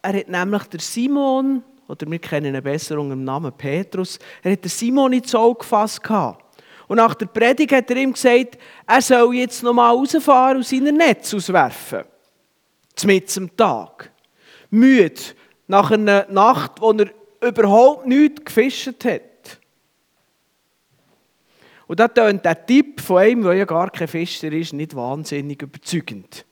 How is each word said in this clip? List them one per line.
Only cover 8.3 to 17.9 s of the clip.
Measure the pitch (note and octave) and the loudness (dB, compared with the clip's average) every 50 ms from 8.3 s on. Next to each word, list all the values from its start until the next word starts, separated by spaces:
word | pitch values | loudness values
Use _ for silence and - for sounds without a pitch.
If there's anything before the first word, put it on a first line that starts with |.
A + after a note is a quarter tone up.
| A#3+ B3 C4 A#3+ - _ - - - - _ | 4 4 2 -2 -12 _ -20 -20 -20 -18 _
er | - A3+ B3+ | 2 2 2
soll | B3 - C4 A#3+ A#3+ B3 B3 | 4 4 4 4 4 2 2
jetzt | B3 B3+ B3 - - | -2 -4 -4 -6 -6
noch | A#3+ A#3+ A#3+ | -2 0 2
mal | A#3+ A#3+ A#3 | 4 4 4
rausfahren | A#3+ B3+ C4+ C#4+ - D#4+ - D4 C4+ B3+ B3+ C4 C4+ | 4 2 0 -2 -2 0 4 4 4 6 4 2 0
und | C4+ A#3+ | -2 -2
seine | - C4 C4 C4+ D4 | -4 -4 -2 0 0
Netze | D4 D#4 E4+ D4 G#3+ - - - G#3+ | 2 2 2 2 2 0 -4 -8 -8
auswerfen. | G3 E3+ - F#3 F3 C#3 A#2+ - - - - - G2 - _ _ _ _ _ _ _ _ _ _ _ _ _ _ _ _ _ _ - - | -6 -4 0 2 2 2 2 -2 -12 -14 -12 -12 -12 -12 _ _ _ _ _ _ _ _ _ _ _ _ _ _ _ _ _ _ -2 2
Mitten | G3+ G3 F#3+ F#3+ - - F#3+ F#3+ | 2 2 2 0 -4 -10 -10 -10
am | E3+ _ | -10 _
Tag. | - A3+ F#3+ C3 A2 E2+ - _ _ - - _ _ _ _ _ _ _ _ _ _ _ _ | 0 0 0 0 -4 -8 -14 _ _ -20 -20 _ _ _ _ _ _ _ _ _ _ _ _
Müde, | G3+ A3 B3 C4 C4+ A#3+ F#3 D#3 - - - - - _ _ _ _ _ _ | 2 4 6 6 6 6 4 2 0 -10 -18 -18 -18 _ _ _ _ _ _
nach | - G3 G3 G3+ - | 0 2 2 2 2
einer | A3 G#3+ G#3+ G#3 G3+ G3 F#3+ G3 | 0 0 2 2 2 2 2 0
Nacht, | G3 F#3+ G3+ A#3 C4 D3 - - _ - | 2 4 4 4 4 2 -4 -10 _ -2
wo | G#3+ A3 | 0 0
er | A3 G#3+ G#3 G3+ - _ _ _ _ _ | 2 2 -2 -2 -4 _ _ _ _ _
überhaupt | - A#3+ G#3 A#3 G#3+ G3+ G3 A3+ B3 C4+ | -4 -4 0 0 2 4 6 6 6 6